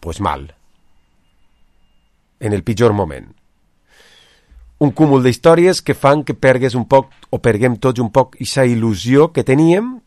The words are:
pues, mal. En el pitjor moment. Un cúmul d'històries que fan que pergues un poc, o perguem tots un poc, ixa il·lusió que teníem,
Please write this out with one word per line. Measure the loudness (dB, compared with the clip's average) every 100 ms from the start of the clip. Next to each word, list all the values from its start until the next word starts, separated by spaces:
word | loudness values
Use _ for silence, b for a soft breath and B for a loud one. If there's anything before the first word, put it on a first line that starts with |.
pues, | -12 -6
mal. | -6 -6 -10 _ _ _ _ _ _ _ _ _ _ _ _ _ _ _ _ _ _ -10
En | -6
el | -6
pitjor | -4 0 0 0
moment. | -4 -8 -18 _ _ _ _ _ _ b b b b b b b b -4
Un | -2
cúmul | 2 2 4
d'històries | 2 2 2 4 4 0 -4
que |
fan | -2 0 0 -2
que |
pergues | -2 0 2 0 -4
un | 0
poc, | 0 0 _ -10
o | -4
perguem | -2 0 0 -2
tots | -2 -2
un | -2
poc, | 0 -2 -4
ixa | -8 -2 0
il·lusió | 0 -2 -2 0 2 2
que | 0 -2
teníem, | 2 2 2 -2 -10